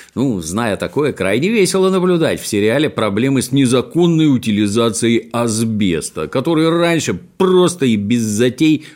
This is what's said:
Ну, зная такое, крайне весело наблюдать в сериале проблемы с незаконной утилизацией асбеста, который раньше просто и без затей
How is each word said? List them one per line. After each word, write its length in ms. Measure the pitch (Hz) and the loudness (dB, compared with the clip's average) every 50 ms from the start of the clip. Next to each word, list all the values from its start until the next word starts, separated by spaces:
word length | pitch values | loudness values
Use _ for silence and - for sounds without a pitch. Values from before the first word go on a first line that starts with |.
| - - - | -18 -10 -6
Ну, 260 | 101 127 139 113 92 | -2 -2 -2 -2 -4
зная 340 | 80 78 90 107 120 113 95 | -4 -6 -4 -4 -2 -2 -2
такое, 380 | - 87 87 - 139 151 135 101 | -2 -4 -4 -4 -2 -2 -2 -2
крайне 360 | - 95 95 101 120 151 202 | -4 -4 -2 -2 0 0 0
весело 420 | 233 226 185 170 - 190 185 190 | 0 0 0 0 0 0 0 0
наблюдать 500 | 190 190 175 185 180 170 160 123 92 80 | 0 0 0 0 0 2 0 0 -2 -4
в 60 | - - | -4 -4
сериале 420 | - 101 101 107 113 143 156 135 | -2 0 2 2 2 2 0 -2
проблемы 540 | - - 113 107 98 107 123 139 139 131 - | -2 -2 -2 -2 0 0 0 0 0 0 -2
с 80 | - | 0
незаконной 840 | 131 139 135 117 123 127 117 - - 160 175 175 165 160 160 151 135 | 2 2 2 4 2 0 0 0 0 0 2 2 4 4 4 2 2
утилизацией 960 | 117 - 110 104 101 107 101 101 117 117 117 107 - 120 113 117 107 - - | 2 0 0 0 0 0 0 2 2 0 0 0 0 0 2 2 0 0 -2
асбеста, 960 | - 117 117 117 107 110 117 113 110 104 107 92 82 78 71 - - 87 78 73 | -4 -4 -2 -2 -2 -2 -2 -2 -2 0 0 0 0 -2 -4 -6 -8 -8 -8 -4
который 400 | - 135 127 165 170 156 160 165 | -4 -4 -2 0 0 0 0 0
раньше 440 | 165 170 170 170 170 160 - - 101 | 0 0 0 0 0 0 -2 -2 -4
просто 720 | 87 - - _ - 190 185 185 185 180 170 175 - 139 | -6 -8 -10 _ -2 0 2 4 4 4 2 0 0 0
и 100 | 127 113 | 0 0
без 280 | 104 101 104 120 120 113 | 0 0 0 0 0 0
затей 640 | 107 104 101 123 127 120 - 156 156 156 - - - - | 0 0 2 0 0 2 2 2 2 2 0 -2 -8 -20